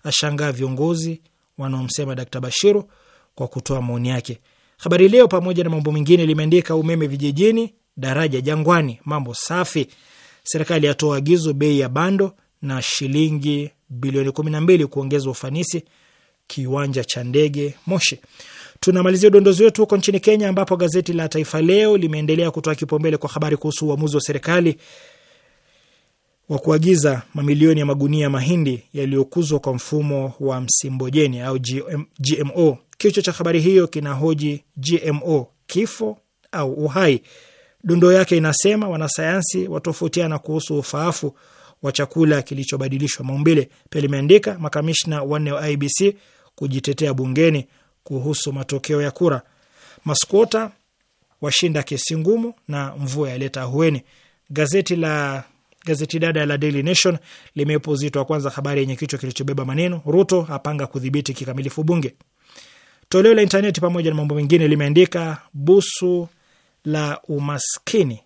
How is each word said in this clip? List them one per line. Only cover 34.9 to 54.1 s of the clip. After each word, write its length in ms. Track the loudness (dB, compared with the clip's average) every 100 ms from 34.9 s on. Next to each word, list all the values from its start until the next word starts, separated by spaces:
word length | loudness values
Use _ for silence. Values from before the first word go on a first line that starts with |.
| -2 0
M 140 | -4 0
O, 220 | -2 -2 _ -6
kifo 500 | -4 -4 -4 -8 -8 _ _ _
au 220 | -4 -4
uhai?" 480 | -2 -2 2 2 2 _ -20 -20 _ _ _
Dondoo 280 | 0 4 6
yake 260 | 6 4 2
inasema, 520 | 2 2 2 2 -2
"Wanasayansi 760 | -4 -4 -4 -2 0 -2 -4 -4
watofautiana 720 | -6 -6 -4 -4 -2 -2 -4
kuhusu 400 | -4 -6 -4 -6
ufaafu 560 | -4 -4 -4 -4 -8 -10 _ _ -20 _
wa 100 | -6
chakula 500 | -4 -4 2 4 2
kilichobadilishwa 840 | -2 -8 -6 -4 -4 -4 -4 -4 -6
maumbile." 440 | 0 4 4 0 _ _
Pia 120 | -4
limeandika, 580 | -2 -2 6 6 6 -6
makamishna 640 | -6 -4 -2 -2 -2 -4
wanne 280 | -4 -2 -2
wa 100 | -4
I 160 | -4 -2
B 120 | -2
C 260 | 2 0 0 _ _ _ -8
kujitetea 580 | -4 -4 -4 -4 -2
bungeni 540 | -2 -2 2 2 2 -4 _ _ _
kuhusu 500 | -10 -6 -4 -4 -6
matokeo 480 | -8 -6 -6 -2 -2
ya 100 | -2
kura. 300 | 0 0 0 -8 _ _ _ -20 -12 -4
Maskwota 680 | -2 2 2 2 0 -4 _ _ _ _ _ _ _
washinda 420 | -2 0 0 -2
kesi 340 | -4 -6 -4 -2
ngumu, 360 | 0 0 -2 -10 -10
na 260 | -8 -8 -8
mvua 300 | -6 -4 -4
yaleta 320 | -4 -8 -8
ahueni. 400 | -6 0 0 0 _